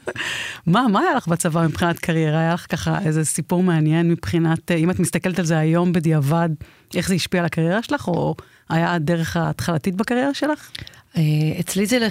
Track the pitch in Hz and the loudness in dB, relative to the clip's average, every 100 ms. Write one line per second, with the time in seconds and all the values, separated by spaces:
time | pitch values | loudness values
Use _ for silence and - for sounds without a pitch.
0 | - - - - - - - 196 262 196 | -2 -8 -8 -8 -10 -6 0 2 4 2
1 | 359 277 - 165 175 165 165 - 170 165 | 2 0 0 0 0 2 0 2 0 0
2 | - 160 156 156 165 170 - 170 165 160 | -2 0 2 2 0 -2 -4 -4 -2 0
3 | 180 156 156 - 147 175 180 160 156 160 | 0 0 0 -4 -2 2 2 4 4 2
4 | 170 165 - 170 165 160 - 170 170 185 | 2 0 0 0 2 0 0 0 2 0
5 | 175 175 185 175 165 165 160 170 180 175 | -2 -2 -2 -2 0 2 2 2 2 2
6 | 160 156 139 165 170 151 - - _ 180 | 2 2 2 2 0 -2 -10 -20 _ -4
7 | 165 190 - 180 170 - 165 202 233 285 | -2 -2 0 -2 0 0 0 0 -2 -4
8 | - 165 147 156 - - - 160 170 175 | -2 -2 -2 -4 -12 -18 -4 0 0 0
9 | 147 170 160 175 156 151 - 165 202 180 | 0 0 -2 -2 -2 -2 -2 -2 -2 -2
10 | 220 247 277 277 294 302 - - - - | -2 0 -2 -2 -2 -4 -8 -16 -16 -20
11 | - - 156 151 156 180 165 185 202 247 | -6 0 2 2 0 -2 -4 -2 0 0
12 | 220 | 0